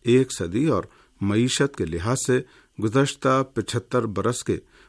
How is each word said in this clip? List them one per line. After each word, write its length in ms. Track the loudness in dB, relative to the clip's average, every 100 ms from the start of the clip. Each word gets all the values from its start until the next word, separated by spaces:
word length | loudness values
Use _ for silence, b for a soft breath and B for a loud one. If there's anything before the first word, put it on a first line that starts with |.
ایک 300 | 2 4 2
صدی 340 | -4 -4 0 2
اور 160 | 0 -2 b b _
معیشت 540 | 0 2 2 2 0 0
کے 100 | -4
لحاظ 320 | -4 -2 -2 0
سے 140 | 0 -2 b b -4
گزشتہ 600 | 0 2 0 0 0 0 0
پچھتر 520 | -4 -4 -6 -2 -2 -2
برس 380 | -2 -2 -2
کے 140 | -4 -4 -6 b